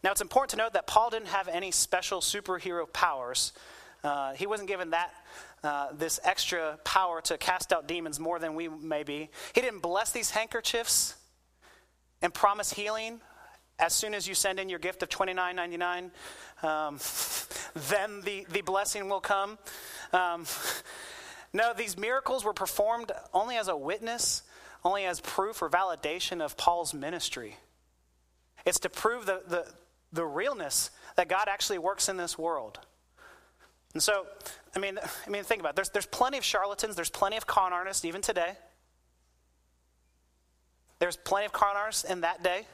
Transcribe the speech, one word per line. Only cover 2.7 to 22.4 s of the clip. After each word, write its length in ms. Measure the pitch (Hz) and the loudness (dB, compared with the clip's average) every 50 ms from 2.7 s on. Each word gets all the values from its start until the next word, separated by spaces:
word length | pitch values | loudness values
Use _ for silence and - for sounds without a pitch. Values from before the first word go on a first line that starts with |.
| 175 170 160 - | -2 -2 -4 -4
powers. 640 | - - - 170 147 135 123 120 127 - - - - - - - - - - - - - - | 0 2 2 2 2 -2 -4 -2 0 0 0 -2 -4 -12 -20 -20 -20 -20 -20 -20 -16 -4 -2
Uh, 300 | 147 143 143 139 135 135 | -2 0 0 -2 -4 -2
he 140 | 135 190 | -4 -2
wasn't 220 | 202 214 208 202 190 | -2 0 -2 -2 -2
given 200 | 196 180 180 165 | -2 -2 0 0
that, 240 | 165 170 175 170 - - - - - - - - - _ - | 0 0 0 -2 -6 -16 -20 -18 -18 -16 -18 -18 -14 _ -2
uh, 260 | 151 147 143 143 135 147 | 0 0 0 -2 -2 -2
this 260 | 147 160 160 - - - | -4 -2 0 0 2 2
extra 560 | - 190 - - - 185 170 160 156 151 - - | 2 2 4 0 0 0 0 0 -2 -4 -4 -4
power 380 | - - 190 190 180 165 160 | 4 4 6 6 4 0 0
to 160 | - - 170 | 0 0 0
cast 340 | - - - 180 180 - - | 2 2 2 2 2 4 2
out 160 | 190 165 147 | 2 2 2
demons 320 | 147 170 175 165 160 147 143 | -2 -4 -2 -2 -4 -6 -4
more 200 | 160 165 175 170 | -2 -2 -2 0
than 160 | 165 160 156 | -2 -4 -2
we 120 | 160 170 | -4 -4
may 360 | 165 156 156 151 160 156 151 151 | -6 -8 -8 -4 -2 -2 -2 0
be. 260 | 147 143 147 156 147 - - - - - | -2 -4 -6 -6 -8 -12 -14 -14 2 2
He 80 | 240 | 2
didn't 200 | 247 254 214 185 | 2 2 -2 -2
bless 300 | - 170 175 196 226 - | -4 0 0 2 0 0
these 200 | - 247 214 - | -2 -2 -2 0
handkerchiefs 840 | - 214 220 220 - 233 - - - 233 233 - - - - - - - - _ _ _ _ _ _ _ _ - - - _ _ _ _ _ _ _ _ - | 0 0 -2 0 -4 -2 0 0 0 0 2 4 4 4 2 0 -4 -12 -20 _ _ _ _ _ _ _ _ -20 -20 -20 _ _ _ _ _ _ _ _ -2
and 100 | 175 175 | -2 4
promise 400 | - - 202 202 208 196 - - | 6 6 6 6 4 -2 -4 -2
healing. 480 | 202 208 208 214 220 220 226 233 226 - - - - - - - - _ _ _ | -2 -2 -2 -2 -2 -4 -6 -8 -12 -16 -20 -20 -20 -20 -20 -20 -20 _ _ _
As 160 | - 165 170 - | 2 2 4 4
soon 200 | - 214 214 208 | 2 0 0 -2
as 120 | 202 170 | -2 -2
you 100 | 190 185 | -2 0
send 220 | - - 196 190 | 2 2 2 0
in 120 | 190 190 190 | 0 -2 -4
your 100 | 180 165 | -4 -2
gift 240 | 165 180 180 - 185 | -2 -4 -2 -2 -4
of 60 | - | -4
twenty-nine 440 | - - 196 185 185 185 180 180 180 | 0 0 0 0 2 0 0 0 0
ninety-nine, 560 | 185 175 175 175 170 180 175 180 180 180 180 170 - - - - - - - - - - | -2 -4 -4 -2 -2 0 0 0 -2 -6 -10 -14 -16 -16 -16 -16 -16 -18 -18 -10 -4 0
um, 340 | 156 156 156 156 147 147 139 - - - - - - - | 0 0 0 0 -2 -4 -6 -8 -6 -4 -4 -4 -2 -4
<laughs> 360 | - - - - - - - - 160 139 135 | -6 -6 -6 -10 -10 -10 -8 -8 -8 -2 2
then 320 | 202 202 190 220 202 202 | 2 2 2 0 -4 -6
the, 240 | 180 202 202 196 196 - | -6 -4 -4 -4 -8 -2
the 120 | 165 202 | -2 -2
blessing 480 | 180 180 190 196 202 202 - 208 196 190 | 0 2 2 2 2 2 -2 -4 -2 -2
will 100 | 196 190 | -2 -2
come. 380 | - - 202 196 196 202 214 214 - - - - - - - - - - - | 2 2 2 2 2 -2 -6 -12 -14 -16 -14 -14 -14 -14 -12 -14 -4 2 2
Um, 320 | 180 185 175 170 170 165 - - - - - - - - - - - | 2 4 2 0 -4 -4 -6 -6 -4 -4 -4 -4 -6 -8 -12 -14 -14
<laughs> 540 | - - - - - - - - - - - | -14 -14 -14 -16 -16 -16 -16 -18 -14 -2 2
no, 200 | 196 226 233 233 | 4 4 4 4
these 240 | 196 233 208 180 | 0 -4 -4 -4
miracles 480 | 175 208 226 254 269 262 - 254 262 | -4 0 0 0 0 2 0 -2 0